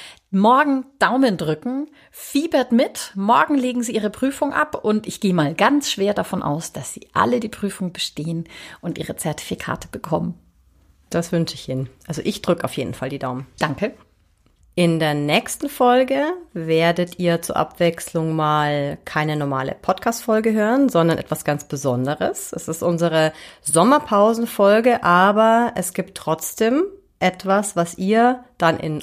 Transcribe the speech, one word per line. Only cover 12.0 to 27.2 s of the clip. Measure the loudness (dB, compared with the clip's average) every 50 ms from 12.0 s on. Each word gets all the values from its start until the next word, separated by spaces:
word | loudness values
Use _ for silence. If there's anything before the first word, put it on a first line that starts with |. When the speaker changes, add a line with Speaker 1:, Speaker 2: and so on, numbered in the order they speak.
| _ -10
Speaker 2:
Also | -8 -6 -4
ich | -4 -4 -4
drück | -2 -2 -2 -2 -4
auf | -6 -6
jeden | -6 -6 -6
Fall | -6 -8 -8 -8
die | -8 -6
Daumen. | -6 -6 -6 -8 -10 -12 _ -4
Speaker 1:
Danke. | -4 -4 -2 -2 -4 -4 -4 -8 _ _ _ _ _ _ _ _ _ _ _ _ _ _ _
Speaker 2:
In | 2 2 2 4 2
der | 2 0 0
nächsten | 0 0 2 2 0 0 -2 -6 -8 -8 -6
Folge | -2 2 4 4 6 4 4 2 0 -2 -2 -2 -4 -6 -10 -12
werdet | -10 -8 -2 0 2 2 4 2 2 0 -2 -4 -4 -2
ihr | 0 0 0 0
zur | -2 -2 -2
Abwechslung | -2 -2 -2 -2 0 0 0 0 -2 -6 -8 -4 -4 -2 -2 0
mal | 0 0 2 2 2 2 0 0 -2 -2 -4 -6 -8 -10
keine | -6 -4 -2 -2 -2 -2
normale | -2 -2 -2 -2 -4 -4 -6 -8 -4
Podcast-Folge | -2 -2 -2 -2 -2 -4 -4 -2 -2 0 0 2 2 2
hören, | 2 2 2 2 2 2 2 4
sondern | 4 4 4 4 2
etwas | 0 -2 -4 -6 -4 -2
ganz | -2 -4 -4 -4 -8
Besonderes. | -8 -4 -2 -2 0 0 0 -2 -2 -2 -2 -4 -4 -6 -8 -10
Es | -10 -10 -8
ist | -8 -6 -2
unsere | -2 0 0 2 2 2 2 2 2 2 0 -6 -14 -20 -20 -14
Sommerpausen-Folge, | -4 0 2 4 6 6 4 2 2 2 2 4 4 4 2 0 -2 -4 0 4 4 6 6 6 4 4 2 2 4
aber | 4 6 6 6 6 6 4 4 6 6 4 2 0 -2
es | -4 -6 -4 -4
gibt | -6 -8 -8 -10
trotzdem | -8 -4 -4 -2 -2 -4 -6 -4 -2 0 2 2 2 0 -2 -4 -12 _ _ _ -2